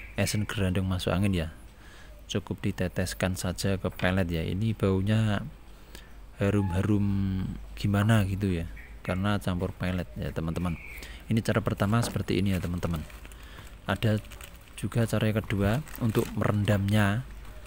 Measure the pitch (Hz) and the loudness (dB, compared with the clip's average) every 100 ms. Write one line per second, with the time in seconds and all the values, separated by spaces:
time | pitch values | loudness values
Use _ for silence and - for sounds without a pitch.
0 | - - 98 107 101 101 92 95 92 92 | -6 -2 0 0 -2 0 2 2 0 0
1 | 98 90 101 90 78 - - - - - | 2 2 2 2 -2 -6 -18 -20 -20 -18
2 | - - - 107 - 98 107 - 90 - | -18 -16 -6 -4 -4 -2 -2 0 -2 -2
3 | 90 - 92 92 92 87 98 95 90 - | -4 0 -2 0 -4 -2 0 0 -2 0
4 | 92 95 87 82 90 95 110 104 98 95 | 2 2 2 0 0 0 0 2 2 4
5 | 98 110 110 98 107 - - - - - | 4 4 4 0 -4 -12 -18 -18 -18 -18
6 | - - - - 101 101 95 90 98 104 | -18 -18 -12 -2 2 4 2 2 4 4
7 | 101 98 98 95 90 - - - 104 101 | 4 2 2 0 -2 -6 -10 -2 2 4
8 | 104 113 98 95 98 87 85 - - - | 6 6 4 2 2 2 -2 -8 -14 -10
9 | - 92 101 101 - 90 92 - 90 90 | -4 0 0 0 0 0 -2 -2 -2 -2
10 | 82 - 78 - 80 82 87 78 - - | -4 -6 -6 -2 -2 0 -2 -4 -8 -12
11 | - - - 110 107 107 104 110 101 117 | -12 -10 -2 0 2 2 2 0 2 2
12 | 117 104 98 101 101 92 82 87 85 82 | 2 -2 0 2 2 2 0 -2 -2 -2
13 | 80 - - - - - - - - 98 | -4 -12 -16 -16 -16 -16 -16 -8 -4 0
14 | 110 107 - - - - - - 104 117 | 2 2 -2 -14 -16 -18 -18 -8 -4 0
15 | 113 107 110 107 - 98 98 120 - - | 2 2 2 2 0 2 2 2 -2 -2
16 | 117 117 - 104 101 104 101 101 98 107 | 0 2 0 0 2 2 4 4 4 4
17 | 101 107 - - - - | 4 2 -4 -10 -14 -14